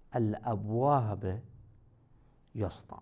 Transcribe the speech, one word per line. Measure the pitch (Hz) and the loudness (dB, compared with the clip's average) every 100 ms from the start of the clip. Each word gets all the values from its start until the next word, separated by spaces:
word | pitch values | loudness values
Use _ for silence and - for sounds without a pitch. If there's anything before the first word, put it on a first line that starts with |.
| - 127 | -4 0
الأبواب، | 107 104 123 107 104 113 139 143 107 98 92 101 - - - - - - - - - - - | 2 0 -2 -2 0 2 4 4 4 0 -2 -4 -6 -18 -20 -20 -20 -20 -20 -20 -20 -20 -10
يصنع | 110 95 - - - | -4 -4 -4 -14 -10